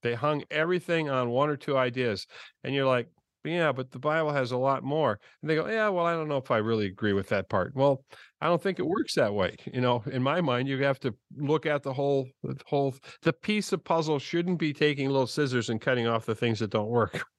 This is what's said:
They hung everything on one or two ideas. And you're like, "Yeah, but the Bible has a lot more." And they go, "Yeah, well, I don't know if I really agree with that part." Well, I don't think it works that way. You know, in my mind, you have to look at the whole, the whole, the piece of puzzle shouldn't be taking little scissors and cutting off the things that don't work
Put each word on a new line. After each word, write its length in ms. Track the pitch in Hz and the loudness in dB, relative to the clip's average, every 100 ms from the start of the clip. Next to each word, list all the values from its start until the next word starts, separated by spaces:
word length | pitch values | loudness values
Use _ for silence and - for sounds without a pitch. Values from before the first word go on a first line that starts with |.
They 140 | 120 117 | -2 -2
hung 280 | 143 151 - | 0 -2 -2
everything 600 | 151 160 180 170 170 151 | -2 0 0 0 -2 0
on 200 | 135 123 | 0 0
one 200 | 120 147 | 0 0
or 60 | 143 | -2
two 220 | - 135 | -2 0
ideas. 480 | 127 123 123 98 - - - _ | 0 0 -2 -2 -6 -18 -20 _
And 100 | - | -4
you're 140 | 139 135 | 0 2
like, 200 | 127 120 _ _ _ | 2 0 _ _ _
"Yeah, 280 | 147 175 160 | -6 0 0
but 200 | 131 127 | 0 -6
the 80 | 127 | -4
Bible 320 | 143 156 156 | -2 0 0
has 200 | 143 123 | 0 -2
a 60 | 123 | 0
lot 260 | 131 135 | 0 0
more." 360 | 131 151 143 101 - _ | -2 0 0 0 -6 _
And 80 | 151 | -2
they 60 | 160 | -2
go, 120 | 160 | 0
"Yeah, 220 | 226 214 | 0 0
well, 160 | 185 170 | 2 0
I 80 | |
don't 140 | 170 156 | 0 -2
know 100 | 143 | -4
if 140 | - | 0
I 60 | 117 | 0
really 300 | 107 113 101 | 2 0 0
agree 260 | 95 110 | 0 0
with 160 | 98 95 | 0 2
that 180 | 104 92 | -2 0
part." 280 | 101 87 127 | 0 0 2
Well, 280 | 139 135 _ - - _ | 2 2 _ -20 -20 _
I 60 | 151 | 0
don't 140 | 175 | 0
think 180 | 196 185 | 0 -2
it 80 | - | -2
works 280 | - 311 - | -2 0 2
that 180 | 117 | 2
way. 220 | 104 92 - - | 2 -2 -2 -8
You 80 | 127 | 0
know, 220 | 127 123 123 | 2 2 -2
in 120 | 131 | -2
my 180 | 131 160 | 0 0
mind, 260 | 165 120 135 | 2 0 0
you 160 | 135 | 0
have 160 | 139 135 | 0 0
to 120 | 131 110 _ - | -4 -6 _ -8
look 280 | 143 156 160 | 0 0 0
at 180 | 147 | -2
the 100 | 139 | -2
whole, 340 | 131 143 139 131 _ | -2 2 2 0 _
the 140 | 139 135 - | -10 -10 -2
whole, 300 | 147 139 131 - - | 0 0 -4 -16 -4
the 120 | - | -2
piece 380 | 165 - 208 202 | -2 -2 -2 0
of 120 | 180 | -4
puzzle 360 | - 165 156 147 | 0 0 2 -2
shouldn't 400 | - 170 175 175 | 0 -2 0 0
be 140 | 160 | -2
taking 360 | 139 151 143 135 | 2 2 2 0
little 180 | 135 127 | 2 0
scissors 420 | - 143 123 113 | 0 0 0 0
and 100 | 113 | -2
cutting 280 | - 127 117 | 0 0 2
off 180 | 117 113 | 0 -2
the 100 | 110 | -2
things 240 | 120 110 | 0 0
that 100 | 110 | 0
don't 200 | 110 107 | 0 0
work 360 | 120 107 - - | 0 0 -2 -10